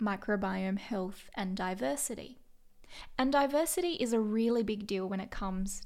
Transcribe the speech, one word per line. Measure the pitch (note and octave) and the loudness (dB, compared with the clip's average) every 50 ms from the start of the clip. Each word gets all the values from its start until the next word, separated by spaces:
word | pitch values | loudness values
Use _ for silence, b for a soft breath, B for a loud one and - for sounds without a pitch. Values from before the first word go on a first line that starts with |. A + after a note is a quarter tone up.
microbiome | A3 G#3 G3 G3 - - G#3 G3+ G3 F#3+ F#3+ F#3+ F#3+ F#3+ F#3+ G3 | -2 -2 -2 -2 0 0 0 2 2 0 0 0 0 0 -2 -2
health | - - A#3 F#3+ F#3 F#3 F#3+ - - - - | -4 -4 -4 -4 -4 -4 -6 -10 -14 -12 -6
and | - G3 F#3 F#3 | -4 -4 -2 -2
diversity. | F#3+ F#3 F#3 F#3 G3 B3 C4+ C#4+ C#4 - - A#3 - - - B3 - - - - - - - - - B B B B B B B - | -2 -2 -2 -2 -2 -2 -2 -2 -2 -4 -6 -6 -8 -10 -14 -16 -18 -20 -20 -20 -20 -20 -20 -20 -20 B B B B B B B 0
And | C4 C4+ | 2 4
diversity | C#4 C#4+ C#4 C4+ C#4 D4 E4 D#4+ - F#4 F4 F4 E4 | 6 6 4 6 4 4 2 2 2 0 0 0 0
is | - B3+ A#3 | 0 0 2
a | A#3 A3+ | 4 2
really | A3 G#3+ G#3+ A3+ A3+ A#3 A#3+ A#3 | 4 4 4 4 4 4 4 4
big | A3 A3 G#3+ G3+ G3+ | 2 0 0 -2 -2
deal | - G3+ F#3+ F#3 F#3 | -2 -2 0 0 0
when | G3 F#3+ | -2 -4
it | G3 - | -4 -4
comes | - - G3+ F#3+ F#3 F#3 F#3+ G3 - - - | -4 -4 -2 -2 0 0 -2 -2 -2 -6 -8